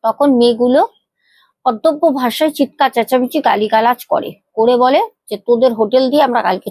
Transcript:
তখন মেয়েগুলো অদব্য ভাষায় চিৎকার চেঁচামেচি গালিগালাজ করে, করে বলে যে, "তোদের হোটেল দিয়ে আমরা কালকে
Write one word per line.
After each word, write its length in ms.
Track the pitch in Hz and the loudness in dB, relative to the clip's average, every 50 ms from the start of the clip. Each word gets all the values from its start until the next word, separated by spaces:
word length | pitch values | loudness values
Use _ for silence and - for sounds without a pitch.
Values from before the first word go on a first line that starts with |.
তখন 260 | - 226 220 - 285 285 | -2 -4 -2 0 0 2
মেয়েগুলো 480 | 262 240 240 240 240 226 240 247 254 294 392 480 _ _ _ _ _ _ _ _ _ _ _ _ _ _ _ | 2 4 2 2 2 0 0 2 2 2 0 0 _ _ _ _ _ _ _ _ _ _ _ _ _ _ _
অদব্য 360 | 262 233 214 - 320 302 302 349 330 262 | -4 -4 0 -2 -2 0 2 0 0 0
ভাষায় 380 | 277 247 240 220 - 311 311 294 | 0 -2 -4 -2 -2 -2 -4 0
চিৎকার 360 | - 277 247 _ _ 269 262 | -2 -4 -4 _ _ -2 0
চেঁচামেচি 480 | - 240 220 - 254 254 254 247 - 311 | 0 -2 -2 0 -2 -2 -2 -2 -4 -2
গালিগালাজ 600 | 285 240 208 202 214 208 220 220 226 233 247 240 - | 0 0 0 0 -2 0 0 0 2 0 -2 -2 -4
করে, 260 | _ 165 - - - - _ _ _ _ | _ -4 -4 -4 -6 -14 _ _ _ _
করে 200 | 220 220 240 247 | 0 0 2 2
বলে 240 | 240 247 254 277 330 453 440 _ _ _ | 2 2 2 2 0 0 -2 _ _ _
যে, 100 | - 208 | -14 -14
"তোদের 360 | 208 _ - 240 226 247 262 233 | -10 _ -2 0 2 2 0 2
হোটেল 300 | 214 220 196 247 262 262 254 | 0 -2 0 2 0 0 2
দিয়ে 160 | 269 294 294 254 | 2 0 0 2
আমরা 120 | 233 233 | 0 -2
কালকে 260 | 214 - 190 190 _ 202 | -2 -2 -4 -4 _ -12